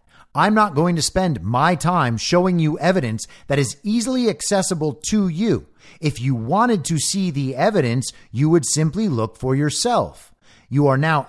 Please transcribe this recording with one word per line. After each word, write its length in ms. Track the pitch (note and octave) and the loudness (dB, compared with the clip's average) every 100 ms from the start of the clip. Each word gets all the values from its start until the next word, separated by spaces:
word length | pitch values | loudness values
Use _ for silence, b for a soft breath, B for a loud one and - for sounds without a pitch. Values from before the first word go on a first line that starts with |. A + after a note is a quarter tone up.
| _ b b | _ b b
I'm 200 | C#3 F3+ | 0 2
not 220 | G#3+ G#3 C#3+ | 4 2 2
going 200 | F3 E3 | 0 0
to 60 | |
spend 420 | - F#3 F#3 A#2+ | 0 0 0 -2
my 320 | F2+ B2 D#3+ F3+ | -2 0 2 2
time 400 | E3 F3+ B2+ A2+ | 0 0 0 -2
showing 440 | - F3 F#3 F3 | 2 2 2 2
you 200 | D#3 D3+ | 0 0
evidence 480 | E3 F#3 B2 A2 - B B | 0 0 0 -6 -8 B B
that 120 | C#3+ | -2
is 160 | C#3 - | -2 -4
easily 460 | G#3 A#3 A#3 B3+ A#3 | -4 -2 -2 0 0
accessible 720 | - - G3+ F3+ E3+ D#3 - - | -2 -2 -2 0 -2 -4 -4 -2
to 180 | G#3+ F#3+ | 0 0
you. 400 | D#3 A3 A#2 - B B B | 0 0 0 -2 B B B
If 220 | D#3 - | -6 -2
you 120 | B2+ | -2
wanted 520 | B2 A2+ F#3 B3 G#3+ C3+ | -2 -2 0 2 0 0
to 120 | D#3+ | -2
see 320 | - G3 F#3 | -2 -2 -2
the 280 | C#3+ C3+ B2+ | -2 -4 0
evidence, 560 | F#3 G#3 B2+ B2 - b b | 0 2 0 0 -4 b b
you 180 | A2 D3+ | -2 2
would 160 | E3+ - | 4 2
simply 440 | D3 D#3+ D#3+ G#3+ | -2 -2 0 -2
look 280 | A#2+ A2 - | -2 -4 -4
for 160 | C3 | -2
yourself. 760 | C3+ D3 C#3+ A#3+ A3+ F2 - - _ b b b | 0 -2 -2 0 0 -2 -8 -20 _ b b b
You 180 | C3 C#3+ | 2 2
are 100 | C3 | 2
now 300 | D#3+ D#3 | 2 0